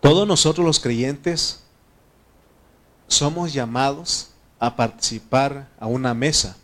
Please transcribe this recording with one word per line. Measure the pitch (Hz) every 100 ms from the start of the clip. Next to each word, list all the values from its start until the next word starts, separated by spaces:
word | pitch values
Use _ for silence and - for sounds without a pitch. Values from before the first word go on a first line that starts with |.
Todos | 143 170 208
nosotros | 170 156 156 170
los | 151
creyentes | 131 117 127 143 175 165 - - _ _ _ _ _ _ _ _ _ _ _ _ _ _ _
somos | - 147 170 170
llamados | 139 117 120 135 143 175 - - _ _ _
a | 117 -
participar | 117 - - 113 - 131 139 139 139 _
a | 110
una | 123 131
mesa | 117 139 156 101 90